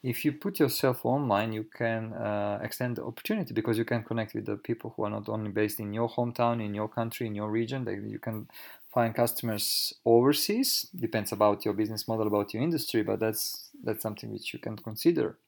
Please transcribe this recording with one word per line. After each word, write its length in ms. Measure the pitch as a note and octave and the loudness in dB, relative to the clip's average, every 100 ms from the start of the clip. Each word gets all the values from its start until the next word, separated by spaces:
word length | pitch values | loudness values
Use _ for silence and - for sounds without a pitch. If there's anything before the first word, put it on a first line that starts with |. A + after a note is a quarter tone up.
if 220 | C3 A#2 D3+ | -2 0 -2
you 60 | |
put 260 | C#3 G3+ G3 | -2 -6 2
yourself 460 | C#3 - C3+ B2+ B2 | 2 4 2 2 0
online, 480 | C3+ C3+ G2+ A2+ | 0 4 2 2
you 100 | A2 | -2
can, 500 | G#2+ - A#2 A2+ A2 | -6 -4 -2 -2 -4
uh, 460 | G#2+ G#2+ G#2 G#2 G#2 | -4 -2 0 -2 -2
extend 320 | A2+ - B2 A#2 | -6 -4 -2 -2
the 80 | |
opportunity 500 | - A#2+ - G#3+ D3+ | -6 -8 -4 -2 0
because 240 | A2 A2+ A2 | -2 0 0
you 80 | A2+ | 2
can 180 | A#2+ | -2
connect 300 | A2+ A2+ A2 | 0 -2 -2
with 120 | A#2 G#2 | -6 -4
the 120 | G#2 | -6
people 360 | - A#2 A#2 A2+ | -4 -6 -6 -4
who 80 | |
are 80 | G#2 | -4
not 180 | G#2+ G#2 | -4 -4
only 220 | A2 G#2+ | -4 -2
based 280 | G2+ G#2+ - | 0 0 0
in 140 | G#2 | -4
your 160 | G#2+ A#2+ | -2 0
hometown, 540 | - A#2+ A#2 A#2 A#2 | 0 -2 2 2 2
in 100 | G#2+ | -2
your 160 | G2+ G#2+ | -4 -4
country, 380 | - A2+ - A2+ | -2 -4 -4 -4
in 80 | G#2 | -2
your 140 | G#2+ | -2
region. 360 | A2 A#2 C3+ A2+ | 0 0 -2 -4
They, 100 | G2+ | -6
you 240 | G#2+ G#2 | -6 -6
can 280 | - A2 A2 - - - - | -6 -6 -8 -16 -18 -18 -2
find 220 | - A#2 | 2 2
customers 800 | A2+ A#2+ - A#2 G#2 - - - - | 4 2 2 -2 -2 0 0 -2 0
overseas. 840 | A#2+ A#2 C3 D3 - A3 C4+ - - - | 8 8 8 4 2 2 2 0 -2 -6
Depends 360 | A#2 A2+ G2 | -2 0 -2
about 320 | G2+ G#2 G2+ | 4 4 4
your 100 | G#2+ G2+ | 0 0
business 320 | G#2+ G#2+ - | -2 -2 -4
model, 200 | A2+ G#2 | 0 2
about 260 | G#2 G2+ | 2 0
your 100 | A2 | 0
industry, 400 | D#3 D#3+ - A2+ | 0 0 0 0
but 160 | G#2+ G#2 | 2 2
that's, 500 | A2 A2 - - - - | 0 0 -4 -6 -14 -8
that's 180 | A2 G#2+ | -6 -4
something 300 | A2 G#2 A2 | -4 -6 -8
which 220 | G#2 - | -8 -8
you 60 | - | -8
can 160 | - G#2+ | -8 -8
consider. 600 | - A2+ E3 E3 - - | -8 2 2 4 0 -4